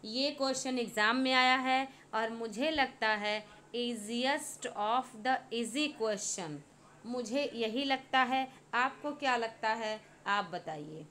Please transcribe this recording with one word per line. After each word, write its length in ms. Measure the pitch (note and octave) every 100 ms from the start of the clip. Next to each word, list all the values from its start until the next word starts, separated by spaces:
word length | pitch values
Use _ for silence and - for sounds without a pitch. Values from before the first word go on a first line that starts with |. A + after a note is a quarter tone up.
| A3
ये 240 | A#3 C#4
question 460 | D4 C4+ C4 C4 B3+
exam 380 | A3+ - G#3+ B3+
में 160 | C4
आया 240 | B3+ B3+ C4
है 300 | C4 C4 C4 - -
और 160 | A3 A3+
मुझे 380 | A3+ A3+ G#3 D4+
लगता 380 | D#4 C4 - A3 G#3+
है 280 | G#3 G#3+ - - - A#3+
easiest 880 | A#3+ A#3 G3+ A#3+ B3+ D4+ D4 - - -
of 360 | G#3 B3 B3+ A3
the 120 | A3+ B3+ -
easy 340 | A#3 A3 B3 D4+ D4+
question, 580 | A3 G3+ - - E3 D3 - - - - A3+
मुझे 440 | B3 A3 C4 -
यही 300 | A#3 A3 A#3
लगता 380 | C#4 C4+ - C4
है। 220 | B3 C4 B3+ - -
आपको 380 | A#3 C4 - D4
क्या 220 | C#4+ C4+ A#3+
लगता 320 | A3+ - A3
है, 260 | A3+ A3 G#3+ - - -
आप 240 | G3+ F#3
बताइए। 540 | F3 - D#3 D3+ D#3 D#3